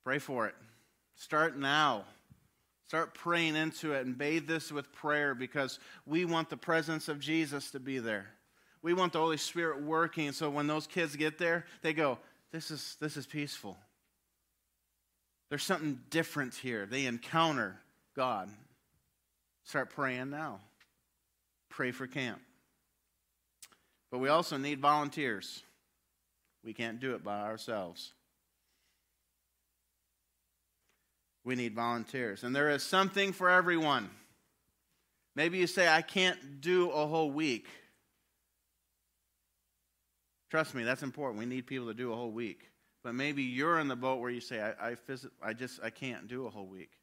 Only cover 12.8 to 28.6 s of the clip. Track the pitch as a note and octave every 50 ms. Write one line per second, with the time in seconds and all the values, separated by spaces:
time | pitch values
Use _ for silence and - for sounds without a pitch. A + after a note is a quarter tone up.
12.8 | - - - - D3+ D#3 D3 D3 C3 - - D3 D3 C#3 - - - G2+ F2+ E2
13.8 | - _ _ _ _ _ _ _ _ _ _ _ _ _ _ _ _ _ _ _
14.8 | _ _ _ _ _ _ _ _ _ _ _ _ _ _ D3 C#3+ - - F#3+ D#3+
15.8 | D#3 D3+ C3+ B2 A#2+ - - E3 D#3 - - D3 C3+ B2 A#2 - - B2+ A#2 G#2+
16.8 | G2 G2 B2 C3+ C3+ B2+ A#2 A#2 - - - E3 E3 E3 D3 B2+ - C#3+ - -
17.8 | _ _ _ _ _ _ _ C#3 B2+ B2+ A#2 G2+ F2+ G2 G#2 G#2+ C3 _ _ _
18.8 | _ _ _ _ _ _ _ _ _ _ _ _ _ _ _ _ _ - - C#3+
19.8 | C3 - - - C#3 C3 B2+ B2 B2+ C3+ C#3+ D3+ D#3+ D3 G#2+ F#2+ G2+ - _ _
20.8 | - _ _ _ _ _ _ _ _ _ _ _ _ _ _ _ _ _ - -
21.8 | C3+ B2 B2 - C3+ B2+ - D3+ B2+ A#2+ G2 - - _ _ _ _ _ _ _
22.8 | _ _ _ _ _ _ _ _ _ _ _ _ _ _ _ _ - _ _ _
23.8 | _ _ _ _ _ _ C3 B2+ C3 C3+ D3+ E3 E3+ - D#3+ C3+ C3+ C#3+ D3 C3+
24.8 | C3+ C#3+ D3+ D3+ C#3+ C#3+ - D#3+ C#3+ B2+ G#2+ F#2+ - - - - - - _ _
25.8 | _ _ _ _ _ _ _ _ _ _ _ _ _ _ _ _ - A2+ G#2+ -
26.8 | A#2 A#2 A2+ A#2+ C3 C3+ B2 F#2+ D2+ G2+ G2+ G#2 G#2 G#2+ A2 A2 - - A2+ G#2
27.8 | F#2 E2 F2 - - - - _ _ _ _ _ _ _ _ _